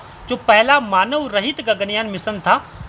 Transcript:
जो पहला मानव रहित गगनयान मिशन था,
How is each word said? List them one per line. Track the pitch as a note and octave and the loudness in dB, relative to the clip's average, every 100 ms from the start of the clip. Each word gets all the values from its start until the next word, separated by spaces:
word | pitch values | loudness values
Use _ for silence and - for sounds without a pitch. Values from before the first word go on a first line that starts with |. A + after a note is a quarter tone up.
| - - - | -4 -16 -8
जो | B3 | -2
पहला | - G#3+ B3 C#4+ | 4 4 6 2
मानव | G#3+ F#3+ G3+ D4+ C4+ | 2 0 0 -2 -2
रहित | G3+ A#3 D#4 | -2 -4 -4
गगनयान | A3+ F#3+ G3+ G#3 A3 | -2 -2 -2 -4 -6
मिशन | F#3 G#3+ G#3 | -6 -8 -4
था, | F3+ C4 - - | 0 0 -2 -18